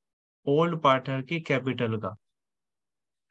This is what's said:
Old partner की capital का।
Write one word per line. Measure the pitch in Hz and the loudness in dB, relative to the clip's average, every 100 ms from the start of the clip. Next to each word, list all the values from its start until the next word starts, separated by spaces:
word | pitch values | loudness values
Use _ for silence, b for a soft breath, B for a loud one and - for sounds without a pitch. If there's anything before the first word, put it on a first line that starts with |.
| _ _ _ _ - | _ _ _ _ 0
Old | 143 170 160 | 2 2 2
partner | 151 131 135 135 | 4 4 0 -6
की | 131 170 | -4 -6
capital | - 135 131 120 117 110 | -2 -2 -2 -2 -2 -2
का। | 98 107 _ _ _ _ _ _ _ _ _ _ _ | -6 -10 _ _ _ _ _ _ _ _ _ _ _